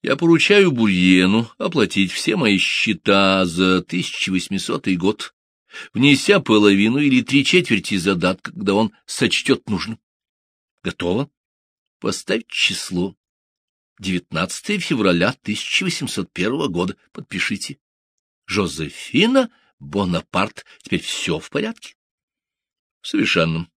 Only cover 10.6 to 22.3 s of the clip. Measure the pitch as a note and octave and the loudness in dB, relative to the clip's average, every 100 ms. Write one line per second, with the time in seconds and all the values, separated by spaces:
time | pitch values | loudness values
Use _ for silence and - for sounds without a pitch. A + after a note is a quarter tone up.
10.6 | _ _ F2+ - F2 G2 D3 _ _ _ | _ _ -10 -6 -4 -2 -4 _ _ _
11.6 | _ _ _ _ - - - - - - | _ _ _ _ -8 -8 -4 -6 -4 -4
12.6 | - - - F2+ F#2+ - _ _ _ _ | -2 -4 -6 -4 -4 -8 _ _ _ _
13.6 | _ _ _ _ F#2 F2+ - - - - | _ _ _ _ -6 -6 -4 -6 -6 -8
14.6 | - G#3 - C#3 G2 F2 F#2+ C3 - G#2 | -6 -6 -2 0 2 2 0 -2 -8 -8
15.6 | - - F#3+ - C3 - F#2 - F#2+ C#3 | -4 -2 -2 -4 -8 -8 -8 -4 -4 -2
16.6 | D#3 E3+ F#2 - _ - - F#2+ - G#2 | -4 -2 -4 -6 _ -20 -12 -6 -6 -6
17.6 | - - _ _ _ _ _ _ - F#2 | -10 -16 _ _ _ _ _ _ -6 -2
18.6 | F2+ D2 D2+ - - C3 G#3+ C4 B3 _ | -2 -4 -10 -10 -4 2 4 2 0 _
19.6 | _ _ C#2+ G2 F#2 E2 - - G#2 - | _ _ -6 -2 0 -2 -2 -4 -4 -6
20.6 | - - - F2 - - - D#2 - C#3+ | -20 -20 -6 -6 -4 -8 -4 -6 -6 -6
21.6 | G#3+ A#3 - _ _ _ _ | -6 -8 -20 _ _ _ _